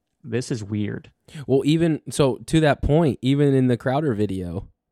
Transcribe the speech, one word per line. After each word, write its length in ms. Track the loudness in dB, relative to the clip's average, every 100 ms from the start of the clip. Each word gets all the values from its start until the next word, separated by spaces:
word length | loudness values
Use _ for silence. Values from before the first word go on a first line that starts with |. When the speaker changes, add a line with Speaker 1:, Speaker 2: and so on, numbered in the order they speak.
| _ _
Speaker 1:
"This 280 | -8 -6 -4
is 100 | -6
weird." 460 | -4 -4 -4 -6 -14 _ _ -12 0
Speaker 2:
Well, 140 | 0 2
even, 360 | 2 2 -2 -4
so 260 | 0 0 0 -2
to 120 | 2
that 220 | 2 2
point, 360 | 2 2 2 0
even 320 | 0 2 4 4
in 120 | 2
the 100 | 0
Crowder 360 | -2 -2 -2
video, 540 | 0 -2 -2 -6 -8 -12 _ _